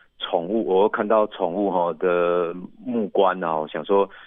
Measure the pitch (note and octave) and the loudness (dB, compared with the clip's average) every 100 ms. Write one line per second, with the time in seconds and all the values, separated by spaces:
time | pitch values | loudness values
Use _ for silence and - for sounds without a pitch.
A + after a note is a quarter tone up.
0 | _ - - F2+ E2+ A2+ F#2+ F#2 G#2+ G#2 | _ -14 -4 -4 -2 -2 2 2 2 0
1 | G#2 A2 G#2+ - F2+ F2+ G2+ F2+ F2 D#2 | 2 2 2 -2 -4 0 0 0 -2 -2
2 | F#2 F2 F2 F2 E2+ F2 F2+ - B2+ A#2+ | 0 2 2 0 -2 -6 -14 -14 -6 -4
3 | G2 F#2+ F#2+ F#2 E2+ D#2 D2+ D#2+ D2+ G2 | -2 2 2 2 -2 -4 -4 -6 0 2
4 | G2 - | 2 -4